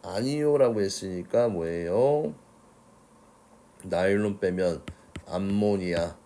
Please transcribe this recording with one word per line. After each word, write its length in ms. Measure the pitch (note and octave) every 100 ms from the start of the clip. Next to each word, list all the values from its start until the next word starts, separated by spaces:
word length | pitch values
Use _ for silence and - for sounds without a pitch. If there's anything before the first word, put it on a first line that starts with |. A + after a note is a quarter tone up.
아니오라고 760 | F#2 F#2+ B2+ D3 D3+ D3 B2+ A2
했으니까 680 | G2 - F#2+ F2+ F2 A#2 A#2+
뭐예요? 840 | F#2 E2 E2+ E2+ G2 C3 D3 D3+ D3+ - - - - - - - - - - _ - - -
나일론 540 | - E2+ F#2+ G2+ G#2 G2+
빼면 420 | F#2+ F2+ F2+ E2+ - - - - -
암모니아 920 | F2+ G2 G2+ G#2 G2+ F2+ E2+ E2 -